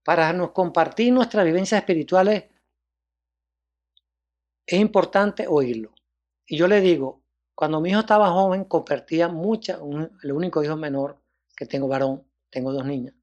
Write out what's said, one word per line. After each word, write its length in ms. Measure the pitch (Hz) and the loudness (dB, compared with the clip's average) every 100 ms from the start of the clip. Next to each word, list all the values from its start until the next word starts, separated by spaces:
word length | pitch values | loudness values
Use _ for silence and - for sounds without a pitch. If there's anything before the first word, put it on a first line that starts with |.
Para 300 | - 170 160 | 2 2 2
nos 200 | 180 175 | 0 -4
compartir 600 | - 175 165 160 - 233 | -2 0 0 0 0 2
nuestras 320 | 254 240 214 | 4 2 2
vivencias 380 | 175 170 190 208 | 2 2 0 -2
espirituales 640 | - 165 147 185 190 208 - _ _ _ _ _ _ _ _ _ _ _ _ _ _ _ _ _ _ _ _ _ - | 0 -2 2 2 4 0 -4 _ _ _ _ _ _ _ _ _ _ _ _ _ _ _ _ _ _ _ _ _ -4
es 140 | 202 | 0
importante 680 | 214 202 240 196 208 196 - | 2 2 2 2 0 -2 -2
oírlo. 480 | 151 127 113 110 _ _ _ _ _ _ | 0 0 -4 -10 _ _ _ _ _ _
Y 120 | 156 | 0
yo 120 | 180 | 4
le 100 | 208 | 4
digo, 420 | 190 156 135 - _ _ _ | 4 2 -2 -10 _ _ _
cuando 280 | - 151 156 | -6 -2 -2
mi 80 | 170 | 0
hijo 100 | 208 | 0
estaba 320 | 220 214 202 | 4 4 4
joven, 320 | 175 190 185 | 4 2 0
compartía 640 | 190 165 - 139 - 160 170 | -2 -4 -2 -6 -2 -2 -2
mucha, 560 | 165 185 220 208 180 | -2 -4 -4 -6 -10
un, 340 | 147 147 160 _ | -8 -8 -8 _
el 80 | 143 | -6
único 320 | 139 180 160 | -4 -2 -2
hijo 140 | 147 156 | -4 -4
menor 440 | 151 139 139 - _ _ _ | -6 -4 -6 -8 _ _ _
que 120 | - 123 | -16 -8
tengo 240 | 139 135 | -6 -4
varón, 360 | 135 135 135 _ _ _ | -2 -2 -4 _ _ _
tengo 220 | 135 131 | -8 -6
dos 140 | 139 131 | -6 -6
niñas. 280 | 139 123 _ | -8 -10 _